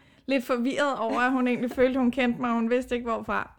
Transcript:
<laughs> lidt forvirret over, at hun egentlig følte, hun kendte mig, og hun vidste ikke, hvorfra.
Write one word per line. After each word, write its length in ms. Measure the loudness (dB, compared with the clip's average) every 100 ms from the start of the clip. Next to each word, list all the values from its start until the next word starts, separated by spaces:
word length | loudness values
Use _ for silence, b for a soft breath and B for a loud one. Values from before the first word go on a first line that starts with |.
| -14
<laughs> 180 | _ -2
lidt 180 | -2
forvirret 540 | 0 0 0 0 0 0
over, 220 | -2 0
at 120 | 2
hun 160 | 2 2
egentlig 220 | 0 -2
følte, 280 | 2 2 4
hun 100 | 0
kendte 300 | 2 0 0
mig, 100 | -2
og 60 | -2
hun 140 | 0
vidste 240 | 0 0
ikke, 100 | -4
hvorfra. 460 | -4 -4 -2 -4 -4